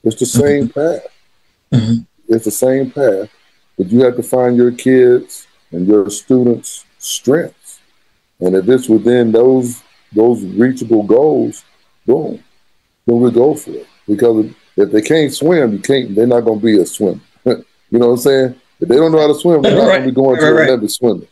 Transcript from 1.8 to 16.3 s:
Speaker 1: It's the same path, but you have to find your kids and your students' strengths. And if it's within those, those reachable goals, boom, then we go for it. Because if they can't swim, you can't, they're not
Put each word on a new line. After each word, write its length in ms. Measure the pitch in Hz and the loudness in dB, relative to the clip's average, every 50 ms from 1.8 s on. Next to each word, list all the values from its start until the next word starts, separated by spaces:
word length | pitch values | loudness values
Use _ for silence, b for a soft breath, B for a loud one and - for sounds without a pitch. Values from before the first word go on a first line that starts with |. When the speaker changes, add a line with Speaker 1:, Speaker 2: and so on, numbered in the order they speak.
| 110 110 117 113 - _ _ _ _ - 113 | 0 0 -4 -4 -4 _ _ _ _ -2 -2
Speaker 1:
It's 100 | 113 - | -2 -2
the 60 | 110 | -4
same 400 | 104 - - 131 131 135 135 127 | -4 -2 0 0 0 0 -2 -6
path, 400 | - 147 139 120 98 95 101 - _ _ _ _ _ _ _ _ _ - | -4 -2 0 0 0 -2 -6 -10 _ _ _ _ _ _ _ _ _ -8
but 120 | 95 87 | -4 0
you 100 | 110 123 131 | 2 2 2
have 120 | 123 120 | 2 0
to 60 | 123 | -2
find 340 | 117 - - 127 127 123 123 | -6 -4 -2 0 0 2 2
your 160 | 120 123 123 | 2 2 0
kids 760 | 123 123 - 131 131 131 127 123 123 123 - - - - - _ _ _ _ _ | 0 -2 -2 2 4 4 4 4 4 2 0 -6 -20 -20 -20 _ _ _ _ _
and 160 | - 85 92 | -8 -6 0
your 240 | 95 104 104 98 98 | 2 2 2 2 -2
students' 720 | 101 - - _ 127 127 123 120 117 - - - - - - _ _ _ | -6 -12 -4 _ 0 2 2 0 -2 -2 -6 -16 -18 -18 -20 _ _ _
strengths. 800 | - - - - _ 120 135 165 - - _ _ _ - - _ _ _ _ _ _ _ _ _ _ _ _ _ | -14 -12 -12 -6 _ 0 0 0 -2 -6 _ _ _ -20 -20 _ _ _ _ _ _ _ _ _ _ _ _ _
And 140 | 90 92 92 | -4 0 0
if 140 | 95 92 101 | 0 2 2
it's 200 | 131 127 127 - | 0 0 2 0
within 440 | 113 110 98 117 123 123 120 113 | 0 2 2 2 2 2 2 2
those, 500 | 110 113 120 131 131 127 123 120 117 - _ _ _ _ _ _ | 2 2 4 4 2 2 -2 -4 -10 -14 _ _ _ _ _ _
those 300 | - 107 110 120 120 110 98 | 0 2 2 2 2 0 -4
reachable 580 | 92 95 95 117 127 131 131 123 113 117 107 104 | -8 -2 0 0 0 0 -4 -2 0 0 0 2
goals, 600 | 98 107 123 143 156 147 127 117 113 - - _ _ _ _ _ _ _ _ _ | 2 2 2 2 2 0 0 -2 -4 -6 -12 _ _ _ _ _ _ _ _ _
boom, 360 | - 123 156 151 139 - - _ _ _ _ _ _ _ _ _ _ _ _ _ | -2 -2 -2 -2 -8 -10 -12 _ _ _ _ _ _ _ _ _ _ _ _ _
then 140 | - 120 120 | -2 0 2
we 100 | 127 123 | 2 2
go 240 | 110 117 123 147 151 | 2 2 2 2 0
for 160 | 151 - - | -2 -8 -14
it. 160 | 78 64 - _ _ _ _ | -16 -16 -16 _ _ _ _
Because 400 | - 104 101 123 117 113 110 107 110 - _ _ _ _ | -6 -4 0 0 0 2 0 -2 -4 -8 _ _ _ _
if 140 | - 202 - | -2 -2 2
they 120 | - 107 | 0 -2
can't 300 | 107 - 151 160 151 135 | 0 0 0 0 0 -2
swim, 400 | 131 - 139 156 180 165 139 113 | -4 -4 -2 0 0 2 0 -2
you 60 | 104 95 | -2 -6
can't, 360 | - - 139 135 123 104 98 | -4 -2 -2 -2 -2 -4 -2
they're 120 | 101 117 | 0 0
not 140 | 123 | 2